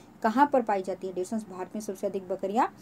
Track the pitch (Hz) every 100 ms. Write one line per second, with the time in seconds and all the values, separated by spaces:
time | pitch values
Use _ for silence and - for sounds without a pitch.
0 | - - 220 226 285 277 233 202 190 180
1 | 190 185 180 220 202 185 185 214 214 190
2 | 202 190 180 185 190 214 349 -